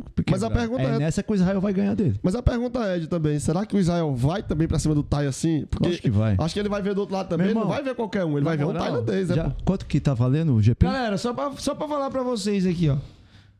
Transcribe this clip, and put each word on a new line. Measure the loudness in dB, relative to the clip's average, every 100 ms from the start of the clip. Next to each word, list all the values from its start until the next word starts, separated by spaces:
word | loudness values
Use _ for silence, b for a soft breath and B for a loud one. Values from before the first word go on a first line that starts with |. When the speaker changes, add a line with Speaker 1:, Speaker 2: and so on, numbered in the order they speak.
| -4
Speaker 1:
quebrar. | -4 0
Speaker 2:
Mas | 0
a | 0
pergunta | 0 0 0
Speaker 1:
É | 0 0
Speaker 2:
é |
Speaker 1:
nessa | 0 -2
que | 0
o |
Israel | 2 2 2
vai | 0
ganhar | 0 0
dele. | 0 0 2
Speaker 2:
Mas | 0
a | 2
pergunta | 0 0 -2 -2 -2
é, | -2
Ed, | -2
também, | -2 0 0
será | 0 -2
que | 0
o | 0
Israel | 2 2 0
vai | 0 0 -2
também | -4 -2 0
pra | 0
cima | 0
do | 0
Tai | 0 0 -2
assim? | 0 0 0 -2
Porque | -2 0
Speaker 1:
Lógico | 0
que | 0
vai. | 2 2 2
Speaker 2:
acho | 0
que | -2
ele | -2
vai | -2
ver | -2
do | -2
outro | -2 -4
lado | -2
também, | 0 2
Speaker 1:
Meu |
Speaker 2:
ele |
não | 2
Speaker 1:
irmão, | 0 -2
Speaker 2:
vai |
ver | -4
qualquer | -4 -4 -2 0
um, |
ele | 0
Speaker 1:
na | 0
Speaker 2:
vai | 0
ver |
um | 0
Speaker 1:
moral, | -2
Speaker 2:
tailandês, | -2 -2 -2 -2 0
né, | 0
Speaker 1:
já, | 0
Speaker 2:
pô? | -2
Speaker 1:
quanto | -2 -2 0
que | 0
tá | 2
valendo | 2 2 4 4
o | 6
G | 6
P? | 6
Speaker 3:
Galera, | 2 2 -2 -2
só | -2
pra, | -4 -6 -4
só | -4
pra | -4 -2
falar | -2 -2
pra | -2
vocês | -2 -2 0 0 2
aqui, | 2 2
ó. | 2 -4 B B B B